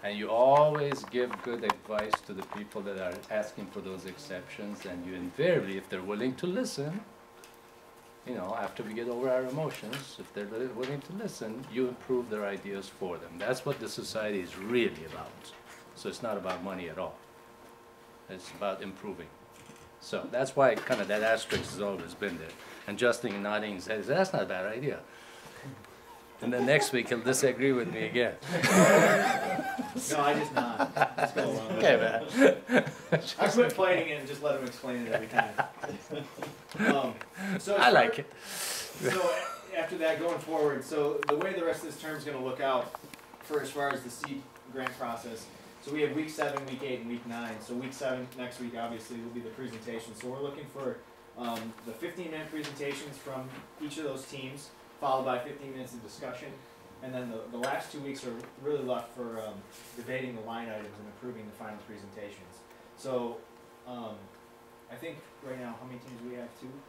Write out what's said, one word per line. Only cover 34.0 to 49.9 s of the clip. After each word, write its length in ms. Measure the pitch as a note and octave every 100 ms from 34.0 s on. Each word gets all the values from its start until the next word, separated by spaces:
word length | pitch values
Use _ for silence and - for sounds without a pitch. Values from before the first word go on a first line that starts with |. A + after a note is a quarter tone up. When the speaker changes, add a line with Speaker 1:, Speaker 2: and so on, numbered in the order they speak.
| D#3
Speaker 2:
it 100 | D3
and 80 | C3+
just 160 | C#3
let 160 | D3 C3
him 60 | B2+
explain 400 | - B2+ B2 A#2
it 40 |
every 140 | A2+ A2+
time. 260 | A#2 - -
<laughs> 680 | - - - - - - - - - - - -
Um, 360 | A3 - - - - - G3 F#3+
so 180 | - G3+
Speaker 1:
I 100 | B2+
Speaker 2:
as 60 |
Speaker 1:
like 220 | F3 A2+ A2+
Speaker 2:
far 100 | C3+
Speaker 1:
it. 880 | - - - - - - - B2+
Speaker 2:
So 160 | F#3 F3+ - - - - F#3
after 200 | D#3 F3
that, 200 | D#3+ D#3
going 200 | E3+ D#3
forward, 440 | D3+ D#3+ D3 C3+
so 380 | - D3+ D3 D3 D3
the 80 | D3
way 160 | D3
the 100 | D3
rest 220 | E3 D#3 E3
of 80 |
this 80 | -
term 160 | D#3 D3+
is 80 | C#3
gonna 180 | C3+
look 160 | B2+ B2+
out 320 | C3+ B2+ - - - - - -
for 220 | - D3+
as 80 | C3+
far 180 | C#3+ C#3
as 80 | -
the 60 | A#2+
seed 320 | - - C#3 - - B2+
grant 180 | B2+ B2+ -
process. 460 | B2 A#2 A#2+ A2+ - - - -
So 120 | -
we 80 | D3+
have 120 | C#3+
week 160 | C#3+ D#3
seven, 360 | - C#3+ C#3 C3+
week 180 | C3
eight, 160 | C#3 A#2+
and 100 | A#2
week 160 | A#2+ A#2+
nine. 280 | A#2 A#2 A2
So 120 | A2 B2
week 180 | C3
seven 340 | - C3+ B2+ B2 C3
next 220 | B2 -
week, 140 | A#2+ A#2
obviously, 400 | A#2 A2+ - A#2+
will 80 | A#2
be 100 | A#2+
the 100 | A2+
presentation. 600 | B2+ B2+ A2+ A#2+